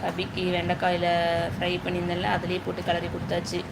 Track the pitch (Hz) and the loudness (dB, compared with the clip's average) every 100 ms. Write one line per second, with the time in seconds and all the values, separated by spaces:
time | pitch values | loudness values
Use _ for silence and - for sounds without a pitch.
0 | 180 175 185 190 180 175 175 175 180 175 | -4 -4 -4 -2 0 0 0 2 2 4
1 | 175 170 170 170 170 - 180 180 180 180 | 4 4 4 2 0 0 0 0 -2 -2
2 | 175 175 202 185 175 180 180 180 180 170 | -2 0 2 0 0 -2 -2 -4 0 0
3 | 170 180 - 175 175 175 - | 0 -4 -2 -2 -2 -4 -4